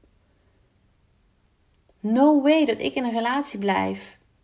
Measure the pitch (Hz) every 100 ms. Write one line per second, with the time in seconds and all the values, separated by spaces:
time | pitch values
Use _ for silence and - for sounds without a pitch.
0 | _ _ _ _ _ _ _ _ _ _
1 | _ _ _ _ _ _ _ _ _ _
2 | 208 233 285 302 269 320 277 214 269 277
3 | 247 226 233 277 277 202 196 190 190 196
4 | - - _ _